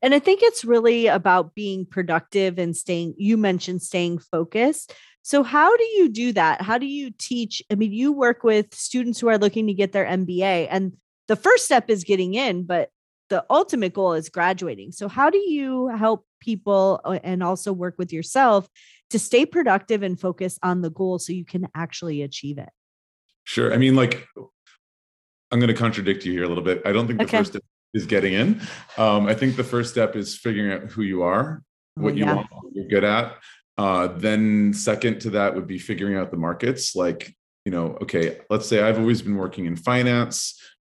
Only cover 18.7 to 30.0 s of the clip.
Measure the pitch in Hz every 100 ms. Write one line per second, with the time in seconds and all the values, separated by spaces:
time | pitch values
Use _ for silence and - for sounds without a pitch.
18.7 | _ - _ - 220 - 247 320 349 254
19.7 | 196 - 214 196 180 185 170 185 - 180
20.7 | 180 165 160 190 180 - 180 165 180 180
21.7 | 156 165 - 170 147 143 - 143 143 -
22.7 | _ _ _ _ _ _ _ - 120 117
23.7 | 113 131 131 120 120 - - - _ _
24.7 | _ _ _ _ _ _ _ - 120 120
25.7 | 117 117 101 95 98 90 90 87 85 82
26.7 | 90 - 113 117 113 - 113 101 101 -
27.7 | _ _ 110 - 101 95 98 175 220 -
28.7 | - - - 110 104 101 110 131 127 120
29.7 | 120 120 120